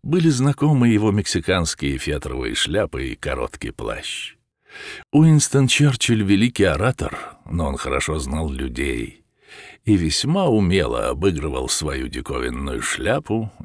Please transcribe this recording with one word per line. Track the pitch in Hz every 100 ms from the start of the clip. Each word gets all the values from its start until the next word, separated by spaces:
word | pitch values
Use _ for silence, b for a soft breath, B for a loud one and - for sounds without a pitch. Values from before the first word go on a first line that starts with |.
были | - 175 165
знакомы | 127 139 135 147 139 120
его | 107 107
мексиканские | 104 98 92 82 92 82 - 69 67
фетровые | - 73 69 64 60
шляпы | 55 - 87 90 65 65
и | 55
короткий | 71 65 58 - 60
плащ. | - 55 55 - - - _ _ _ B B B B -
Уинстон | 147 160 151 - 143 131
Черчилль — | - 147 123 - 110
великий | 98 101 120 -
оратор, | 95 76 110 - - - - - -
но | 85 71
он | 67
хорошо | 65 67 - 78
знал | 69 73 80
людей | 65 65 60 71 60 57 - _ B B B B B
и | - 101
весьма | 80 - 135 185 180
умело | 110 92 95 65 58 55
обыгрывал | 65 95 78 76 65 64
свою | - 76 69 64
диковинную | 62 - 65 62 60 69 58
шляпу, | - - 65 139 - 110 107 -